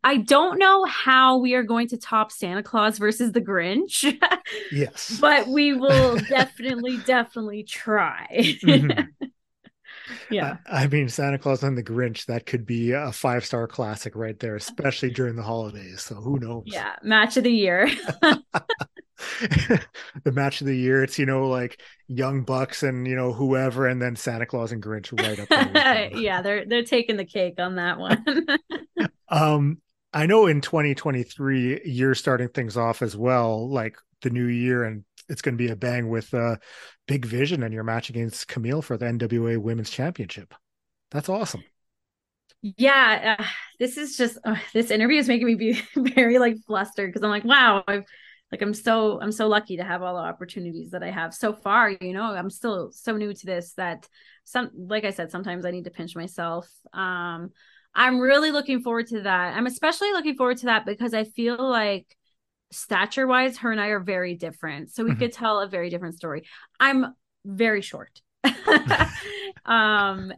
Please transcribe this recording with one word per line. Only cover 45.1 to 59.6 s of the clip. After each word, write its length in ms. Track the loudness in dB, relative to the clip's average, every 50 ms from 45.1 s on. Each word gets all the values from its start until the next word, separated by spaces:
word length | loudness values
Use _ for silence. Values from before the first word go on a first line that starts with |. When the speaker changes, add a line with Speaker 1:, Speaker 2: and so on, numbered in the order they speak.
| 4 4
Speaker 1:
is 80 | 4 4
making 180 | 2 2 4
me 80 | 2 2
be 260 | 2 2 0 0 0 -2 -4
<laughs> 80 | -2
very, 420 | 0 0 2 4 4 4 6 6 4
like, 160 | 4 4 2 -2 -6
flustered 480 | -4 -4 -4 -4 -4 -4 -6 -6 -4 -4
'cause 80 | -2 -2
I'm 80 | 0
like, 140 | -2 0 2
"Wow, 400 | 4 6 8 8 6 6 4 2
I've, 180 | -2 -4 -4 -4 _ -20 -20 -20 -20 -20 _ _ _
like, 120 | -8 -6 -4
I'm 120 | -4 -4
so, 460 | -2 0 2 2 4 2 0 0 -2 -4
I'm 80 | -6
so 160 | -4 0 0
lucky 300 | 2 2 2 0 -2 -8
to 80 | -8 -6
have 180 | -6 -6 -4 -4
all 140 | -6 -6
the 60 | -4 -6
opportunities 680 | -6 -8 -10 -14 -14 -12 -12 -10 -10 -10 -12 -14 -10
that 140 | -10 -10 -8
I 80 | -8 -8
have 200 | -8 -8 -8 -8
so 200 | -4 -4 -4 -4
far." 400 | -4 _ 0 4 4 4 4 2 -4
You 140 | -8 -8 -6
know, 100 | -6 -6
I'm 260 | -6 -6 -6 -6 -8
still 400 | -10 -6 -6 -4 -4 -4 -6 -8
so 260 | -12 -12 -8 -6 -4
new 160 | -4 -4 -6 -8
to 140 | -10 -8
this 280 | -8 -8 -8 -8 -10 -10
that 340 | -8 -6 -6 -6 -8 -14 _ _ _ _ _ _ _ _
some, 280 | -6 -6 -4 -4 -4 -10
like 300 | -16 -10 -4 -4 -2 -2
I 60 | -4
said, 200 | -4 -6 -8 -8
sometimes 340 | -8 -8 -8 -6 -8 -6 -6
I 60 | -6
need 140 | -6 -6 -10
to 60 | -12 _
pinch 240 | -12 -12 -12 -10
myself. 520 | -12 -12 -12 -8 -8 -6 -6 -6 -6 -10 _ _ _ _ -16 _
Um, 580 | -6 -6 -4 -4 -4 -6 -6 -8 -8 -12 -14 _ _ _ _ _ _ _ _ _
I'm 280 | 4 4 4 4 4
really 320 | 4 6 6 6 4 2 0
looking 300 | 0 -2 0 -2 -2 -2
forward 260 | -2 -2 -2 -4 -4
to 140 | -6 -6 -2
that. 340 | 0 0 0 0 -2 -2
I'm 100 | -2